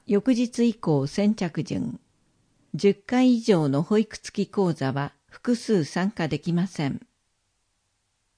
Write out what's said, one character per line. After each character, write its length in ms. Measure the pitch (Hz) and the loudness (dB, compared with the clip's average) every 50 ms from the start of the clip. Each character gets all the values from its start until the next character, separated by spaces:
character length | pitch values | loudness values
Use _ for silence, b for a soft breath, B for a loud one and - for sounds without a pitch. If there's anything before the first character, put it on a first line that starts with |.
| _ | _
翌 280 | - 202 202 196 262 262 | -2 0 0 2 2 2
日 340 | 226 247 226 - - 233 | 2 0 -2 0 0 0
以 60 | 240 214 | 0 0
降 340 | - - 170 156 139 135 | 0 0 0 0 2 0
先 260 | 139 - - 202 208 214 | -2 -2 0 0 0 0
着 300 | - 196 170 - 165 151 | 0 -4 -4 -4 -6 -6
順。 340 | - - - - - - - - _ _ _ _ _ _ _ _ _ _ _ _ _ - | -4 -6 -6 -6 -6 -8 -12 -16 _ _ _ _ _ _ _ _ _ _ _ _ _ -6
十 200 | 151 - 202 196 | 2 2 2 2
回 420 | - _ - 247 247 254 254 247 | 2 _ -2 0 4 4 4 4
以 40 | 233 | 4
上 300 | 233 - 202 165 156 139 | 2 2 2 4 4 2
の 120 | 135 139 | 2 0
保 160 | 170 - 214 | 0 2 2
育 200 | 214 220 - - - | 0 0 0 -6 -14
付 260 | - - - - 196 | -16 -10 -6 -6 -6
き 40 | - | -2
講 220 | - - 196 175 160 | -2 0 0 0 0
座 180 | - 143 135 | -2 -4 -4
は 220 | 127 139 139 156 - _ _ | -2 -4 -6 -6 -10 _ _
複 280 | _ - - - - 247 | _ -20 -8 -2 -2 -2
数 300 | 233 - - 220 185 147 | -2 0 0 0 0 0
参 260 | - - 175 180 202 | 0 -2 -2 -2 -2
加 160 | - - 170 | -2 -4 -4
で 120 | 139 151 147 | -4 -4 -4
き 120 | - 175 | -2 -2
ま 160 | 170 175 180 | -2 0 -2
せ 220 | 190 - - 170 175 | -2 -4 -4 -4 -4
ん。 100 | - - - _ _ _ _ _ _ _ _ _ _ _ _ _ _ _ _ _ _ _ _ _ _ _ _ _ _ | -6 -8 -12 _ _ _ _ _ _ _ _ _ _ _ _ _ _ _ _ _ _ _ _ _ _ _ _ _ _